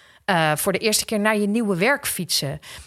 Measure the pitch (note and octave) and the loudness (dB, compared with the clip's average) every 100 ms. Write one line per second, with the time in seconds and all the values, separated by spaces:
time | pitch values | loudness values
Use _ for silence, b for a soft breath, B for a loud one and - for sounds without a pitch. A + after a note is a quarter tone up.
0 | B B - F3 D#3 D3+ G3+ F#3 A3 G#3 | B B 0 4 4 2 0 0 0 0
1 | - G#3+ G#3+ G#3+ G#3 A3+ G#3 F3 G#3+ C#4+ | 0 0 2 2 0 0 0 2 0 0
2 | - - E3 - C#3 D3 B B | -4 -6 -4 -4 -4 -8 B B